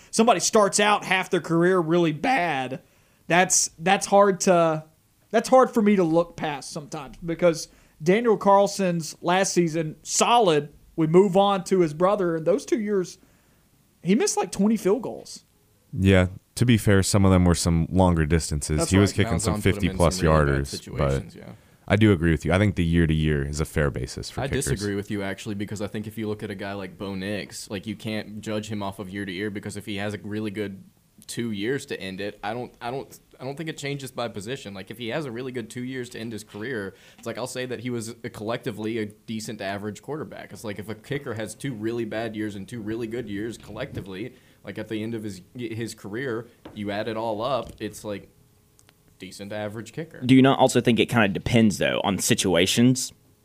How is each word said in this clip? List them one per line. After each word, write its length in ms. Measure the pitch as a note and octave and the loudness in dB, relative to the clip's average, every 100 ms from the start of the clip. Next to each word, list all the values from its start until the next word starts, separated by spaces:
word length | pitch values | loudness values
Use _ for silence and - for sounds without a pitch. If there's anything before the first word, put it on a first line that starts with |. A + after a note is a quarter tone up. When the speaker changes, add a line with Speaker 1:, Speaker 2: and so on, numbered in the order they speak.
| - | -8
Speaker 1:
somebody 300 | - A3+ F#3+ | 2 4 4
starts 400 | - A3 G3+ - | 4 4 4 4
out 240 | G#3 G3+ | 2 2
half 260 | - F#3 F3+ | 2 -2 0
their 100 | F#3 | -2
career 380 | - E3 F3 F#3 | 0 2 4 4
really 340 | D#3+ E3+ E3+ | 4 2 2
bad, 680 | D3+ - C3+ F3 C#3 B2+ B2+ - _ _ _ - | 0 0 0 0 -2 -4 -8 -12 _ _ _ 0
that's, 420 | E3 F#3 - - - | 2 4 2 0 -4
that's 280 | E3 G3 - | 0 0 4
hard 340 | G3+ G3+ F#3 | 6 6 4
to, 440 | - F3 E3 D#3 D#3 _ _ _ _ | 4 4 4 0 -6 _ _ _ _
that's 180 | A3+ A3+ | -2 4
hard 220 | C4 B3+ | 6 6
for 100 | A#3+ | 4
me 140 | G#3 G#3 | 4 4
to 60 | |
look 340 | E3+ E3 E3+ - | 4 2 0 -4
past 360 | D#3+ C#3+ - | -6 -6 -10
sometimes, 440 | E3+ C#3+ D#3+ C3 - | -14 -12 -14 -14 -12
because 440 | E3 E3 F3 - - _ _ _ | -8 2 2 2 -6 _ _ _
Daniel 340 | D#3+ G3 A#3+ G3+ | 2 2 4 2
Carlson's 800 | G3+ G3 G3+ G3+ F#3+ E3+ D3+ - | 6 6 4 2 -2 -2 -6 -6
last 300 | D#3+ F3+ F#3+ | 0 2 2
season, 440 | - E3+ D#3 D#3 - | 2 2 0 -6 -8
solid. 680 | - - G3 A#3+ G#3 D3+ D3 - _ - | -6 0 4 4 6 2 0 -12 _ -2
We 100 | D#3 | 4
move 300 | F3 G3+ F#3 | 6 6 6
on 260 | G3 G3 | 4 2
to 140 | F3+ F#3+ | 0 2
his 160 | E3+ | 2
brother, 400 | D3+ F#3 G#3 F3 | 2 2 2 0
and 100 | E3 | 0
those 200 | D#3+ A3 - | 0 0 0
two 140 | E4 | -2
years, 380 | G#3 G3+ F3 - _ _ _ _ _ _ _ _ | 0 -2 -2 -10 _ _ _ _ _ _ _ _
he 140 | D#3+ G#3+ | 2 2
missed, 200 | G4+ - | 2 0
like, 140 | C4+ | -4
twenty 260 | - G3+ A3+ | 0 2 2
field 260 | F3+ A3+ | 2 0
goals. 420 | F3 - - - _ _ _ _ _ | -2 -10 -14 -18 _ _ _ _ _
Speaker 2:
Yeah, 340 | - F#2+ F#2+ F2+ F#2+ _ - | 2 6 6 6 0 _ -2
to 100 | B2 | 4
be 100 | A2+ | 4
fair, 280 | - G2 | 4 4
some 200 | F#2 G#2 | 4 4
of 60 | G2 | 6
them 140 | F#2 | 6
were 100 | F2+ | 6
some 320 | E2+ - E2 E2 | 4 4 2 2
longer 340 | F2+ F#2 E2 D2+ | 4 4 4 2
distances. 520 | E2 - D2+ - D#2 | 2 0 -6 -2 -2
Speaker 1:
That's 120 | E2 | 4
Speaker 2:
He 80 | F#2+ | 4
was 120 | G2+ | 4
Speaker 1:
right. 60 | - G2 | 2 0
Speaker 2:
kicking 120 | E2+ | 0
some 160 | G#2 | -2
Speaker 3:
Malzahn 80 | G#2+ | 0
put 40 | G2+ | 0
him 80 | F2+ | 0
in 40 | |
Speaker 2:
fifty 160 | F2 F#2 | -2 2
plus 200 | E2+ - | 2 4
Speaker 3:
some 100 | D#2+ | 4
really 180 | D#2 | 4
bad 40 | D2 | 4
Speaker 2:
yarders, 100 | C#2 | 2
but 80 | C#2 | -2
Speaker 3:
situations, 680 | - - - C#2+ C#2 - - | -8 -12 -4 0 0 -4 -16
yeah. 160 | - - _ _ - | -20 -20 _ _ -2
Speaker 2:
I 60 | G#2 | 4
do 160 | A2 | 6
agree 200 | F#2 E2 | 4 2
with 120 | D#2+ | 0
you. 80 | D#2 | 2
I 60 | F2+ | 2
think 160 | G#2 | 2
the 100 | F#2 | 0
year-to-year 640 | E2+ E2+ E2 D#2 D#2 D2 C#2 | 2 4 4 2 2 0 -2
is 140 | D2 | -4
a 40 | |
fair 260 | D#2 - D2 | -4 -2 -2
basis 380 | C2+ B1+ - - | -2 -8 -10 -10
for 140 | - | -8
Speaker 3:
I 60 | C#3 | -6
Speaker 2:
kickers. 180 | C3 C#3 | -4 -2
Speaker 3:
disagree 280 | A#2 G#2 | -4 -4
with 160 | G2+ G2 | -6 -6
you, 120 | G#2 | -6
actually, 320 | G2 G2 - | -6 -8 -8
because 260 | G2+ G#2 G2+ | -8 -8 -8
I 60 | G2+ | -8
think 200 | A2 G#2 | -8 -10
if 120 | G#2 | -8
you 100 | G#2+ | -8
look 140 | G#2 | -6
at 80 | G#2+ | -8
a 40 | |
guy 180 | G2+ G2+ | -10 -8
like 240 | G2+ F#2+ E2+ | -8 -10 -10
Bo 160 | G2+ | -10
Nix, 560 | F#2+ F#2+ G#2 D2+ - - | -8 -6 -6 -8 -14 -12
like, 160 | G#2 A2 | -10 -8
you 80 | G2+ | -10
can't 440 | A2 G#2+ G2+ G#2+ | -8 -8 -8 -12
judge 260 | G#2+ G#2+ G#2 | -8 -6 -6
him 140 | G#2+ | -8
off 160 | G2 G2 | -8 -8
of 100 | G2 | -10
year-to-year, 420 | G2 G2 F2 G#2+ | -10 -8 -6 -8
because 260 | G2+ G2+ G2+ | -8 -10 -12
if 100 | G2 | -10
he 100 | G2+ | -8
has 180 | G#2 | -6
a 40 | G2+ | -8
really 320 | G2 G#2+ A2 | -8 -8 -6
good 320 | G2 G2+ G2 - _ _ _ - | -6 -8 -10 -18 _ _ _ -14
two 240 | - A#2 | -8 -6
years 360 | G#2 G#2+ C#3 - | -4 -4 -4 -6
to 120 | - | -10
end 200 | F#2+ F#2+ | -8 -8
it, 180 | G2+ - | -10 -8
I 80 | G2+ | -10
don't, 200 | A#2 A#2 - | -8 -10 -12
I 80 | A#2+ | -10
don't, 280 | C3+ - - _ _ | -10 -10 -18 _ _
I 40 | |
don't 120 | C3 D3 | -12 -10
think 140 | D#3+ | -10
it 80 | D#3 | -8
changes 320 | C#3 C#3+ C3 | -8 -8 -10
by 180 | - A#2+ | -8 -8
position. 460 | G#2+ G2 C3 G2+ | -8 -10 -10 -10
Like, 160 | G2 F#2+ | -14 -14
if 80 | A2+ | -10
he 100 | A#2 | -8
has 160 | C3+ | -6
a 60 | C#3+ | -8
really 200 | A2+ C3 | -10 -10
good 200 | B2+ A2 | -10 -10
two 120 | B2 | -10
years 280 | B2 C3 A#2+ | -10 -10 -10
to 80 | - | -12
end 140 | A2+ | -10
his 120 | A2 | -12
career, 500 | G#2+ G#2 A2+ A#2+ G2 - - - | -14 -12 -8 -6 -8 -12 -20 -16
it's 100 | A#2 | -12
like, 120 | A2 | -10
I'll 80 | B2+ | -8
say 180 | B2+ | -8
that 160 | B2+ A#2 | -8 -8
he 80 | A#2+ | -6
was 220 | A#2+ G#2+ A#2 | -6 -8 -12
a, 60 | A#2+ | -14
collectively 720 | - G#2+ A#2+ C3 G2+ A2 A#2 | -10 -6 -6 -6 -6 -6 -4
a 80 | G#2+ | -6
decent 560 | - - A2 A2 G#2+ | -10 -10 -10 -10 -8
average 400 | F#2+ G2+ G#2+ G2 | -8 -6 -8 -10
quarterback. 500 | - D3+ A2+ - - | -12 -10 -10 -14 -16
It's 120 | - | -14
like, 140 | A2 G2+ | -12 -10
if 120 | G2+ | -10
a 40 | |
kicker 380 | G#2+ - C#3 C#3+ | -12 -8 -8 -6
has 200 | A2 G#2+ | -8 -8
two 180 | - C3+ | -8 -10
really 320 | A2+ A2 A#2+ | -6 -4 -4
bad 320 | A2+ A2 A2+ G#2+ | -4 -6 -6 -6
years 180 | G#2+ | -6
and 140 | G2+ F#2 | -8 -12
two 140 | A#2+ | -10
really 240 | G#2 A2+ A#2 | -8 -6 -6
good 240 | A#2 A2 | -8 -8
years 260 | G2+ A#2 G#2+ | -8 -8 -10
collectively, 800 | - G#2+ B2+ - F#2 F#2 B2 - _ _ | -14 -12 -10 -10 -12 -10 -12 -14 _ _
like, 140 | - G2+ | -14 -12
at 120 | G#2+ | -8
the 140 | A2 | -6
end 120 | A2 | -6
of 80 | A#2 | -6
his, 160 | G#2+ F#2 F2 B2+ | -8 -12 -16 -12
his 380 | A#2+ A2+ A2+ | -10 -8 -8
career, 540 | - G#2+ G#2+ C#3 A2+ A#2+ _ - | -10 -12 -8 -6 -6 -10 _ -18
you 160 | - G2+ | -10 -6
add 180 | G2+ A2+ | -6 -4
it 80 | A2 | -6
all 240 | A#2 G#2 | -4 -4
up, 320 | A#2+ C3 A#2 - | -2 -4 -6 -10
it's 260 | G#2+ - | -10 -10
like, 240 | A2 G2+ - _ _ _ _ _ _ _ _ _ | -10 -10 -12 _ _ _ _ _ _ _ _ _
decent 340 | F#2+ - G2+ | -18 -14 -12
average 400 | G#2+ G#2+ G#2+ A2 | -8 -8 -10 -12
kicker. 280 | - E3 - | -12 -14 -8
Speaker 4:
Do 140 | B2+ | 4
you 80 | C3 | 8
not 160 | C3 - | 8 6
also 220 | C3 B2 | 4 4
think 180 | A#2 A2 | 2 2
it 80 | G2 | 2
kinda 220 | A#2+ G#2 | 4 2
depends, 500 | E2+ - A2+ A2 F2 | 0 2 4 4 4
though, 220 | C#2 B1 | 0 0
on 140 | F#2+ F#2 | 0 0
situations? 920 | - A#2 G2 E2+ F#2+ - A#2+ B2+ - - _ _ | 0 0 2 4 4 6 4 4 -2 -12 _ _